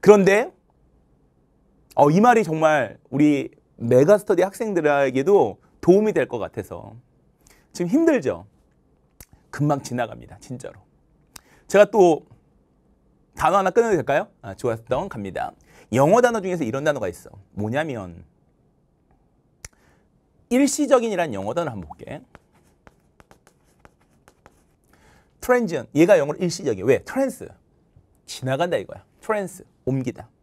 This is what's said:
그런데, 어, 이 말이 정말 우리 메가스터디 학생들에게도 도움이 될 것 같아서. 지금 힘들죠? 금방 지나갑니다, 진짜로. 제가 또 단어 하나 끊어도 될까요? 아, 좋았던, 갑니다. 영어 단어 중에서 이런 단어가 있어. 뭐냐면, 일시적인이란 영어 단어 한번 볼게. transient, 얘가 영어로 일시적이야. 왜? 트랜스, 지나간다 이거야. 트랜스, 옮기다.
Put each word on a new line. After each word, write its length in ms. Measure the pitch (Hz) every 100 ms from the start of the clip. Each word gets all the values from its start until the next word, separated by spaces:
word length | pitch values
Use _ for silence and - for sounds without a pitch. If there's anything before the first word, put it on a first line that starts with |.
그런데, 520 | 185 208 190 202 311 _ _ _ _ _ _ _ _ _ _ _ _ _ _
어, 160 | - 147
이 100 | 170
말이 240 | 233 233
정말 540 | 165 160 156 151 113 - _
우리 480 | 131 151 143 - _ _ _
메가스터디 640 | 117 123 151 208 - 180
학생들에게도 1160 | 185 190 226 180 151 143 139 131 143 196 120 92 _ _
도움이 320 | - 190 214
될 140 | 170 131
것 120 | 120
같아서. 580 | 90 - 98 87 107 113 _ _ _ _ _ _ _
지금 160 | - 175
힘들죠? 560 | 262 330 269 135 85 92 _ _ _ _ _ _ _ - _ _
금방 320 | - 147 143
지나갑니다, 560 | 131 123 113 117 117 -
진짜로. 400 | - 131 - - _ _ _ _ _ - _ _ _
제가 160 | 196 208
또 400 | 220 180 151 - _ _ _ _ _ _ _ _ _ _ -
단어 220 | 156 190
하나 120 | 190
끊어도 240 | 226 226
될까요? 320 | 180 131 143 208 _
아, 140 | 120 95
좋았던, 520 | 123 113 113 131 190
갑니다. 440 | 113 98 82 - _ _ - _
영어 280 | 113 143 220
단어 200 | 240 226
중에서 240 | 185 180
이런 180 | 117 131
단어가 240 | 151 143 98
있어. 240 | 87 - - _
뭐냐면, 720 | - 104 131 160 120 92 85 85 _ _ _ _ _ _ _ _ _ _ _ _ _ - _ _ _ _ _ _ _ _
일시적인이란 840 | 247 277 - 277 254 233 185 165
영어 220 | 101 98
단어 160 | 160 160
한번 180 | 110 78
볼게. 320 | - - 143 254 - _ _ _ _ - _ _ _ _ _ _ _ _ _ - _ _ _ _ _ - _ _ _ _ _ _ _ _ _
transient, 480 | - 247 220 156 113
얘가 240 | 139 175 190
영어로 200 | 143 -
일시적이야. 460 | 180 170 190 101
왜? 200 | 117 123
트랜스, 440 | - 262 269 - - - _ _ _ _ _ _ -
지나간다 500 | - 127 139 180 143
이거야. 280 | 92 - _ _
트랜스, 440 | - 214 185 - - _
옮기다. 440 | - 135 127 - - _